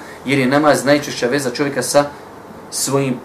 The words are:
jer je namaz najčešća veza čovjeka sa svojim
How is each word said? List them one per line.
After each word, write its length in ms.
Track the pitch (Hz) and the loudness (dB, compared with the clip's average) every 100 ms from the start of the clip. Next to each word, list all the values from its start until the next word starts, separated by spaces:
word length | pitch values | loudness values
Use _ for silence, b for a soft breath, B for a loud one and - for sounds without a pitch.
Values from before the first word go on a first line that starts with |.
| B B 127 | B B -2
jer 140 | 139 | 2
je 80 | 127 | 4
namaz 380 | 143 151 127 120 | 4 4 4 4
najčešća 420 | 147 143 - 123 | 2 0 -2 0
veza 220 | 139 131 | 0 -2
čovjeka 320 | 117 143 139 | -2 -2 -2
sa 240 | - 147 143 B B - - - - | 2 2 2 B B -18 -18 -18 -10
svojim 480 | - - 139 135 117 | -6 -2 0 0 -4